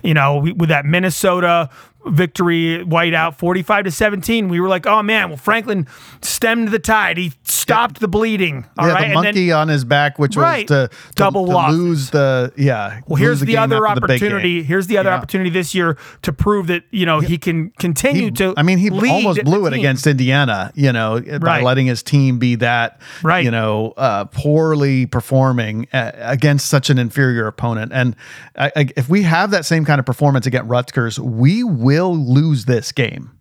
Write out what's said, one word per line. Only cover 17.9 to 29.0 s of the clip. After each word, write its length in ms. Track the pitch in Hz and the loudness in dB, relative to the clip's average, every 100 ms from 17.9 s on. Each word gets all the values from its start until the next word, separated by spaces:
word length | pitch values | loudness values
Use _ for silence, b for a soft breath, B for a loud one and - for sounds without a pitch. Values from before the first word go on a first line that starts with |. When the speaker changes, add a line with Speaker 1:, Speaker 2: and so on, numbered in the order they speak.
| 147 262 185 220 | 0 0 0 -2
Speaker 2:
He, 60 | |
Speaker 1:
to 200 | 117 190 185 | -2 -2 2
Speaker 2:
I 60 | |
mean, 160 | 160 185 | 2 2
he 140 | 202 | 2
Speaker 1:
lead 180 | 190 226 | 0 0
Speaker 2:
almost 280 | - 220 160 | 2 2 0
Speaker 1:
the 40 | |
Speaker 2:
blew 220 | 139 196 175 | 2 2 0
it 60 | |
Speaker 1:
team. 80 | 131 | 0
Speaker 2:
against 260 | 139 131 156 | 0 2 2
Indiana, 680 | 135 127 139 135 101 95 - | 2 2 2 0 -2 -6 0
you 180 | 139 | 2
know, 260 | 117 110 113 | 2 0 -2
by 180 | - 147 | -4 -2
Speaker 1:
Right. 240 | 165 156 | 0 2
Speaker 2:
letting 240 | 123 131 131 | 2 2 0
his 160 | 117 | -2
team 340 | - 143 135 123 | 0 2 2 2
be 160 | 123 117 | 0 0
that, 440 | 120 120 117 _ B B | 0 0 -2 _ B B
Speaker 1:
Right. 200 | 160 180 | 0 0
Speaker 2:
you 60 | 139 | 0
know, 460 | 113 110 107 110 - | 0 0 -2 -4 -2
uh, 280 | 131 101 98 | 0 0 -4
poorly 840 | - 147 151 160 151 139 131 127 | -4 0 2 2 0 2 0 0
performing, 800 | 123 - 135 131 123 107 107 123 | -4 0 2 2 0 -2 -6 -4
uh, 200 | 135 113 - | -4 -4 -8
against 500 | 117 131 147 143 - | -4 0 2 2 2
such 240 | 143 123 | 0 2
an 80 | 127 | 0
inferior 480 | 120 - 131 117 110 | 0 0 0 0 -4
opponent. 460 | - 117 110 110 131 | -4 -4 -4 -4 -2
And 200 | 123 110 B B B - | -2 -4 B B B -4
I, 160 | 139 156 | -2 0
I, 120 | 131 | -2
if 140 | - | -2